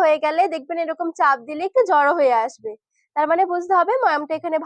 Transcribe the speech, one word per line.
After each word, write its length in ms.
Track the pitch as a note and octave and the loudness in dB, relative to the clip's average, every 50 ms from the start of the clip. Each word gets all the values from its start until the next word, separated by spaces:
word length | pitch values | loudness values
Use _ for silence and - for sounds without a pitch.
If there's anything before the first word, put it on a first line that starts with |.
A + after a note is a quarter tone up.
হয়ে 140 | F4 D#4 D4+ D4+ D4+ | 4 2 2 0 0
গেলে 180 | D4+ D#4 E4 F#4+ F4 E4 | -2 0 0 0 -2 -2
দেখবেন 240 | D#4 C4+ D4+ E4+ E4+ E4 | -6 -8 -8 -6 -6 -6
এরকম 240 | D#4 D#4+ - F4 E4 - - | -6 -6 -6 -6 -6 -2 0
চাপ 180 | E4 C#4 C4+ A#3+ A#3 D4+ | 2 2 2 0 -4 -10
দিলে 140 | D4+ D4+ F4+ G4 | -8 -6 -6 -2
একটু 120 | - B4+ A#4 F#4 | 0 0 2 4
জড়ো 220 | D#4+ D4 C#4+ C#4+ F4 E4+ | 4 2 4 2 2 2
হয়ে 160 | C#4+ B3+ A#3+ A3+ A3+ | 2 2 2 2 0
আসবে, 280 | C4 - - G#3+ G#3+ G#3+ - _ _ _ _ _ _ - | -2 -6 -10 -14 -14 -14 -14 _ _ _ _ _ _ -4
তার 100 | D4 D#4 D4+ | -2 -2 0
মানে 120 | E4 F4 G4 F#4 | 2 0 0 0
বুঝতে 220 | F4 F4 F4 F4+ F#4+ F4 | -2 -4 -2 0 2 2
হবে 140 | E4+ F#4+ B4 C5 A#4+ | 2 2 0 0 0
ময়ামটা 280 | F4 D4+ D4 D4+ D4 D#4+ D#4 | 0 0 -2 -4 -6 -8 -8
এখানে 180 | E4+ E4+ D#4+ D#4 D#4 | -6 -4 -4 -4 -2